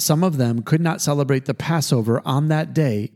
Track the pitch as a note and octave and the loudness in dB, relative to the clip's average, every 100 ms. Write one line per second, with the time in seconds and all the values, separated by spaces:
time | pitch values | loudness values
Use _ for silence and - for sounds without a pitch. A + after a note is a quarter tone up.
0 | - D#3 F#3 D3 A#2+ A#2 A2 D#3 E3+ - | 0 2 2 2 0 0 0 0 0 -2
1 | - C#3+ C#3 C3+ C3+ B2+ C#3+ E3 C#3+ B2+ | -2 0 0 0 -2 -6 -2 -2 2 0
2 | A2 A#2 - C3+ D#3 D#3 D#3+ C3 C#3+ G#2 | 2 -2 0 -2 0 0 0 0 0 0
3 | G#2 | -6